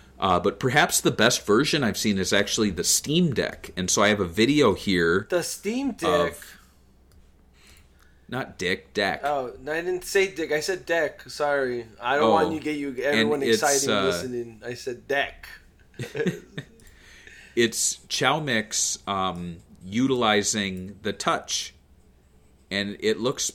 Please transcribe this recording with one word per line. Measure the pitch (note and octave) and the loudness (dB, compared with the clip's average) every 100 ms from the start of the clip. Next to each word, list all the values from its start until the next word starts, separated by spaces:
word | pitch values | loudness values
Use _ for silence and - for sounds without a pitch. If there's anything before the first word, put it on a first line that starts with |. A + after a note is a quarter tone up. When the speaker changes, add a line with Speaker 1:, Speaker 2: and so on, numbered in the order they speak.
| - - | -20 -2
Speaker 1:
Uh, | F#2+ F2 | 2 4
but | G2 - | 2 0
perhaps | C3 C#3+ F3 - | 0 4 2 2
the | E3 | 0
best | A#2+ A2+ - - | 4 4 2 2
version | G#2+ D3+ D#3 | 2 4 0
I've | A#2 F#2 | 0 0
seen | A2 G2 | 0 0
is | F2+ | 2
actually | G2+ G#2 - G#2+ | 0 2 0 0
the | E2+ | 0
Steam | - - - D#3+ F3 | 0 0 0 0 2
Deck. | A2+ C2 - - - | 0 -4 -6 -12 -6
And | F#2 | -2
so | A#2 | 2
I | G#2 | 4
have | G#2 | 2
a | F2+ | 0
video | F2 A#2 D3 A#2+ | 2 4 6 4
here | F2+ - F2+ E2+ F#2 G#2+ | 2 0 2 4 2 0
Speaker 2:
The | F3 | -2
Steam | - - G3+ A#3+ C#4 | -2 -6 -6 -4 -4
Deck? | G#3+ F3+ F3 C#3+ | -2 0 2 0
Speaker 1:
of, | - - - - _ _ _ _ - - _ _ _ - - - _ - _ - | -4 -16 -20 -20 _ _ _ _ -20 -20 _ _ _ -20 -20 -20 _ -20 _ -10
not | B2 - - | -8 -8 -4
dick, | F2+ F#2+ - | -2 -2 -4
deck. | - G2 - | -2 0 0
Speaker 2:
Oh, | C#3 C#3+ B2 B2+ | -2 -4 -4 -8
no, | C3+ | -6
I | D#3+ | -4
didn't | F3 F3+ | -4 -4
say | - G3 F#3+ | 0 2 2
dick. | F3 D3 | -2 -2
I | D3+ | -2
said | D3+ F#3 - | -2 -4 -2
deck. | E3+ D3 - - | 0 0 -4 -12
Sorry. | - D3 C#3+ C3 A#2+ A2 G#2+ | -4 0 0 0 -2 -8 -6
I | A#2+ C#3+ | -2 2
don't | A2+ | 4
Speaker 1:
Oh, | |
Speaker 2:
want | - - | 4 4
you | - | -2
to | |
get | D3+ D3+ | -4 -4
you, | C#3+ B2 | -6 -4
everyone | C3+ - - D3 | 0 2 2 2
Speaker 1:
and | B2+ | 2
it's, | A2 | 4
Speaker 2:
excited | C#3 C#3 A#2+ | 4 2 2
Speaker 1:
uh, | G#2 | 2
Speaker 2:
listening. | F#2+ F2 B2 B2 A#2 A2 | 2 0 -2 -6 -8 -12
I | A#2 | -12
said | B2 C3+ A#2 A2 | -10 -8 -8 -4
deck. | C#3 A2 - - - - - _ - | -2 -2 -8 -18 -20 -20 -20 _ -14
<laughs> | - - - - - - - - - - - - - - - A#2 | -8 -4 -2 -4 -8 -18 -18 -20 -20 -20 -20 -20 -20 -20 -6 0
Speaker 1:
It's | A#2 - - - - | 2 2 -2 -4 -6
Chow | - C3 D#3 | -2 0 0
Mix, | D3 A2+ G#2+ - - - - | 0 -2 -2 -4 -4 -4 -4
um, | G2 F#2 F2 F2 E2 - - F2+ | -2 -2 -4 -8 -12 -18 -20 -6
utilizing | A2 C3 B2+ A2 G#2 G2+ A2 G2 F#2 F#2 G2+ | 0 2 2 4 4 2 -2 -4 -6 -10 -8
the | G#2+ | -8
touch. | - F3 D#3+ - - - - _ _ - _ _ _ _ _ - | -4 -2 -2 -2 -6 -6 -14 _ _ -20 _ _ _ _ _ -8
And | G2 G2+ G2+ | -6 -6 -2
it | G#2+ G#2+ | -2 0
looks | A#2+ C#3+ - | -2 -4 -6